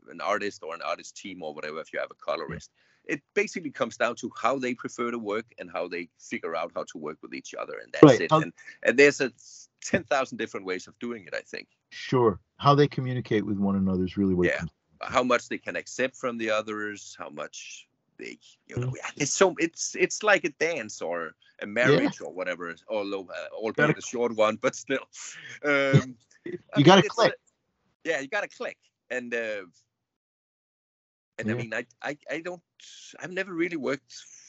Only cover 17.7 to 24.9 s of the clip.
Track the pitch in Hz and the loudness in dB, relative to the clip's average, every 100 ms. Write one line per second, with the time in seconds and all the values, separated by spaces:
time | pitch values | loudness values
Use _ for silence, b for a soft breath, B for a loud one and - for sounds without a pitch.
17.7 | - - _ _ - 60 60 - _ - | -16 -20 _ _ -16 -14 -14 -20 _ -8
18.7 | - 127 131 - - 143 - 190 160 165 | -4 -4 -4 -8 -2 0 6 4 6 -2
19.7 | - - - 175 - 214 190 165 - 160 | -2 -8 0 0 2 2 4 2 -2 -2
20.7 | 160 107 - 82 85 80 - _ - 101 | -2 -8 -6 -4 -4 -6 -10 _ -12 -4
21.7 | 107 127 151 - - - 85 90 85 85 | 2 6 6 2 -2 -10 -6 -4 -4 -8
22.7 | 82 - 110 98 98 90 85 78 95 110 | -10 -4 -4 -2 -6 -6 -10 -10 -6 -2
23.7 | 104 151 - - 120 120 110 107 110 127 | 2 2 2 -4 0 0 4 4 4 0
24.7 | - - | -2 -2